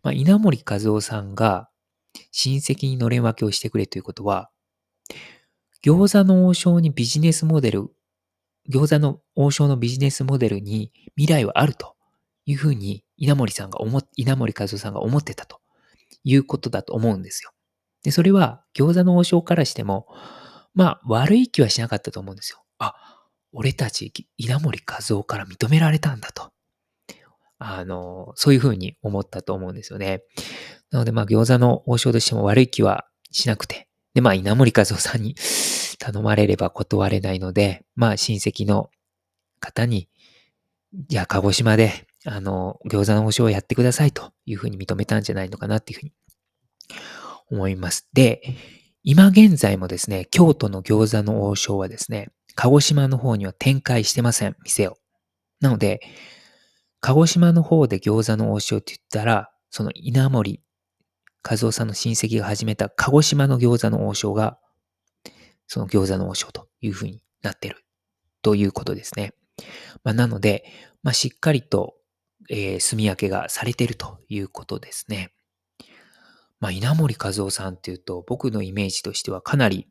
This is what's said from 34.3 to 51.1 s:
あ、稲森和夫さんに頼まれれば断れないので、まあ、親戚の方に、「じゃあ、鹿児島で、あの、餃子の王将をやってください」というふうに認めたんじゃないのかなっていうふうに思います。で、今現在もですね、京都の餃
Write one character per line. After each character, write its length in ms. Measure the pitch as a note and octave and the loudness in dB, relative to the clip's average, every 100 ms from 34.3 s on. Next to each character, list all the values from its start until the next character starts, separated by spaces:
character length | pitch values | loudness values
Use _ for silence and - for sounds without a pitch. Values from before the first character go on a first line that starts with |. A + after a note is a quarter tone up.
あ、 20 | |
稲 200 | F#2+ G2 A2+ | 2 2 4
森 180 | B2+ A2+ | 6 6
和 80 | |
夫 120 | G2 F#2+ | 2 0
さ 220 | - A#2 | -4 -4
ん 40 | |
に 140 | A2 - - - - - - - | -6 -6 -6 -4 -4 -6 -8 -10
頼 240 | - G#2 | -8 -2
ま 140 | G#2+ G#2 | 2 4
れ 120 | G#2 | 4
れ 100 | G2 | 2
ば 120 | G2 | -2
断 380 | - G#2+ G2+ G2 | -4 -2 0 0
れ 120 | G2+ | 0
な 120 | F#2+ | -2
い 60 | F#2 | -6
の 140 | F#2 | -2
で、 320 | F#2+ G2+ F#2 _ - | 0 0 -2 _ 0
ま 160 | A#2 | 2
あ、 60 | G#2 | 2
親 200 | - G#2 | -2 -2
戚 280 | - - G2+ | -4 -4 0
の 240 | G2+ - _ _ _ _ _ _ _ | 0 -2 _ _ _ _ _ _ _
方 260 | - - A#2+ | -10 -4 -2
に、 240 | G#2 F2 _ _ _ _ _ _ _ _ G3 C#3 | -2 -6 _ _ _ _ _ _ _ _ -18 -6
「じ 100 | B2 | -4
ゃ 60 | |
あ、 20 | F2+ | -2
鹿 160 | G2 | 0
児 100 | G2+ | 0
島 240 | F#2+ A#2 A2 | 2 2 4
で、 300 | A2 - _ _ - | 4 0 _ _ -12
あ 140 | G2+ | -10
の、 380 | G2 F#2+ F#2 - - | -6 -6 -6 -10 -4
餃 180 | G2+ G2+ | -2 2
子 60 | |
の 120 | G#2+ G#2+ | 2 0
王 60 | |
将 140 | G#2+ A#2 | 0 0
を 40 | |
や 100 | G2 | 0
っ 40 | |
て 100 | - | -2
く 100 | G#2+ | 0
だ 100 | B2 | 0
さ 120 | - D3 | 2 0
い」 60 | |
と 200 | - - _ - | 0 -16 _ -12
い 80 | G#2 | -10
う 20 | |
ふ 80 | A2+ | -8
う 40 | |
に 80 | F#2+ | -10
認 160 | F#2+ G2 | -8 -6
め 100 | G#2 | -2
た 120 | A2 | -2
ん 60 | |
じ 80 | G#2 | -2
ゃ 40 | G2 | -6
な 80 | |
い 60 | F#2 | -8
の 80 | G2 | -10
か 100 | G#2 | -4
な 100 | G#2+ | -4
っ 60 | |
て 100 | - | -6
い 20 | - | -18
う 40 | |
ふ 40 | |
う 20 | D3 | -18
に 80 | _ _ _ _ _ _ _ _ - - - - - _ | _ _ _ _ _ _ _ _ -20 -20 -18 -18 -20 _
思 180 | G#2+ F#2+ | -4 -4
い 60 | F#2+ | -4
ま 140 | F2+ | -6
す。 180 | - _ | -8 _
で、 280 | B2 B2+ A2+ - B2+ - - _ _ - | 4 4 2 -10 -14 -16 -20 _ _ 4
今 200 | D3+ G3 | 8 10
現 280 | F#3+ A3 D#3 | 10 8 8
在 220 | G2+ F#2+ | 2 0
も 100 | F#2 | -4
で 120 | F#2 | -8
す 100 | - | -6
ね、 180 | G2 F2+ | -8 -2
京 240 | - E3 C#3 | 4 6 4
都 120 | G#2+ | 0
の 140 | G2 | -4
餃 360 | F2+ G#2+ G#2+ | 0 2 2